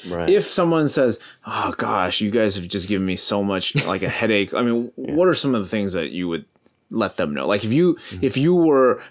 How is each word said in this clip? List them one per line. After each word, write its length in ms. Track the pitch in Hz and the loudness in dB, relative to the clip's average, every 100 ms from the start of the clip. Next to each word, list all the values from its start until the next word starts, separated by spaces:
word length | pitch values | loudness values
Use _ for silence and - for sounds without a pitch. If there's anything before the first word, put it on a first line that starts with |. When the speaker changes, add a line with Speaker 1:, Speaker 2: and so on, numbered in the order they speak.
| 90 | -8
Speaker 1:
Right. 200 | 85 85 | -4 2
Speaker 2:
If 140 | 202 - | 2 2
someone 420 | - 170 165 147 | 0 2 2 2
says, 300 | 147 131 107 - - - | 2 0 0 -8 -20 -8
"Oh 260 | - - - | -6 -4 -4
gosh, 420 | 113 107 90 - | -2 0 0 0
you 100 | 107 | 0
guys 240 | 117 110 95 | 2 0 0
have 100 | 87 | -4
just 220 | 101 92 | -4 -2
given 160 | 101 95 | -2 -2
me 100 | 90 | -2
so 260 | - 104 | -2 -2
much, 320 | 98 95 - 147 - | 0 -2 -2 -2 -2
like, 160 | 95 | -2
a 80 | 92 | -2
Speaker 1:
<laughs> 100 | - | -2
Speaker 2:
headache," 320 | 113 104 98 | 0 2 0
I 80 | - | 0
mean, 300 | 120 117 120 - | 0 0 -4 -8
Speaker 1:
Yeah. 160 | 131 | -4
Speaker 2:
what 140 | 147 180 | 2 2
are 60 | 151 | 2
some 200 | 139 120 | 0 -2
of 60 | |
the 80 | 92 | -2
things 240 | 110 101 | -2 -2
that 160 | 90 78 | -2 -4
you 160 | 85 87 | -4 -4
would 180 | 82 - _ _ _ - | -4 -6 _ _ _ -8
let 260 | 110 104 - | -4 -2 -2
them 160 | 82 | -4
know? 140 | 73 69 | -2 0
Like, 160 | 104 | 0
if 80 | 107 | 2
you, 220 | 131 180 - | 2 4 2
Speaker 1:
Mm-hmm. 300 | - 92 131 | -4 -4 -2
Speaker 2:
if 100 | 127 | 2
you 180 | 151 180 | 2 4
were 460 | 160 139 127 - - | 4 6 4 2 -2